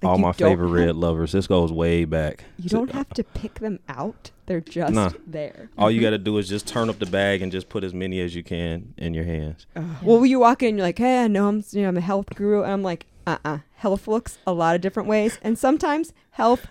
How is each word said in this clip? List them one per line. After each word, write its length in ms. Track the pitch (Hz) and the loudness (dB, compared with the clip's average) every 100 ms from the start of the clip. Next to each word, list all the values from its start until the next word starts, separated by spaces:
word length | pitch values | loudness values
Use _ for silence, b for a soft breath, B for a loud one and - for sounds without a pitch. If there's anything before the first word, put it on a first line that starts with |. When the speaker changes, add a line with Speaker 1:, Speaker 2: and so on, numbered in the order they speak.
Speaker 1:
Like, 20 | |
Speaker 2:
All 120 | 185 185 | 2 4
Speaker 1:
you 60 | |
Speaker 2:
my 100 | 90 | 4
Speaker 1:
don't 180 | - 98 | 4 4
Speaker 2:
favorite 180 | 90 87 | 4 4
Speaker 1:
have 180 | 85 85 | 4 4
Speaker 2:
red 80 | 82 | 2
lovers. 360 | 85 82 82 | 0 0 0
This 140 | 98 92 | 0 2
goes 260 | 92 82 | 2 2
way 320 | 80 85 85 | 2 2 2
back. 400 | 80 80 76 - - - | 2 0 -2 -6 -16 -12
Speaker 1:
You 100 | 175 | -2
Speaker 2:
So, 100 | 220 | -2
Speaker 1:
don't 140 | 254 | -2
have 160 | 277 277 | -6 -6
to 140 | - | -6
pick 300 | 214 - 214 - | -6 -8 -10 -8
them 180 | 220 190 - | -8 -8 -10
out. 440 | 127 185 - - - - | -8 -8 -10 -20 -18 -6
They're 140 | 170 | -6
just 320 | - 170 156 | -4 -4 0
Speaker 2:
Nah. 180 | 110 95 - - | 0 0 -2 -12
Speaker 1:
there. 440 | 104 98 - - - | -12 -12 -14 -18 0
Speaker 2:
All 120 | 104 | 2
you 80 | 113 | 4
Speaker 3:
Mm-hmm. 60 | 113 | 2
Speaker 2:
gotta 120 | 107 | 2
do 180 | 98 104 | 0 -2
is 120 | 92 | -2
just 180 | 104 - | -6 -4
turn 240 | 123 113 | -2 -2
up 80 | 104 | -2
the 80 | 95 | -2
bag 340 | 98 98 98 | 0 2 2
and 100 | 92 | -2
just 160 | 92 - | -6 -6
put 140 | 107 | -6
as 100 | 95 | -6
many 260 | 90 95 92 | -6 -4 -4
as 140 | 90 | -4
you 80 | 87 | -6
can 500 | 85 85 85 85 - - | -8 -4 -4 -6 -10 -8
in 160 | 82 | -6
your 100 | 82 | -4
hands. 400 | 85 80 76 78 - 170 | -4 -4 -6 -10 -14 -10
Speaker 1:
Ugh. 80 | 165 139 | -10 -4
Well, 240 | 180 233 254 | 4 6 6
you 140 | 262 | 6
walk 220 | 233 240 | 4 4
in, 140 | 240 214 | 0 0
you're 80 | 180 | -2
like, 120 | 175 | 0
"Hey, 240 | 247 254 | 2 2
I 40 | 233 | 2
know 200 | 196 202 | 2 0
I'm, 160 | 208 - | 0 -4
you 120 | 202 | -2
know, 60 | 196 | 0
I'm 80 | 180 | 0
a 40 | |
health 240 | 175 196 196 | -2 -4 -4
guru." 280 | - 208 208 | -4 0 0
And 100 | 190 | 0
I'm 100 | 196 | -2
like, 240 | 190 170 - - - | -4 -6 -10 -10 -6
"Uh-uh. 300 | 160 151 143 - _ | -4 -4 -6 -10 _
Health 320 | 208 196 - | -2 -2 0
looks 300 | 226 - - - | -4 -4 -8 -4
a 60 | |
lot 220 | 170 165 | 0 2
of 60 | 175 | 2
different 260 | 190 220 202 | 0 -4 0
ways. 300 | 214 214 - | 0 0 -2
And 160 | 208 226 | -4 0
sometimes 540 | 262 302 330 302 330 - _ | 2 2 0 -2 -4 -12 _
health 340 | - 226 247 - | 0 2 2 -2